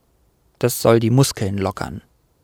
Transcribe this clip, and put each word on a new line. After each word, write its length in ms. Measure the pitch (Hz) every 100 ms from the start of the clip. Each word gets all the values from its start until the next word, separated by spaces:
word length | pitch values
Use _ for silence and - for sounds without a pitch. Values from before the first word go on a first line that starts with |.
| _ _ _ _ _ -
Das 220 | 123 -
soll 180 | - 117
die 100 | 110
Muskeln 480 | 127 135 - 98 98
lockern. 440 | 95 - - 110 - _ _ _